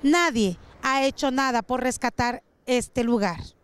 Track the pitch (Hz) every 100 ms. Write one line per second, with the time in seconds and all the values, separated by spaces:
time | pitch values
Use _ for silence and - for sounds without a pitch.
0 | 277 349 339 233 202 170 - - 262 269
1 | 269 - 277 254 269 240 202 254 254 -
2 | 240 - 240 247 _ _ - 247 - -
3 | 233 233 196 165 - _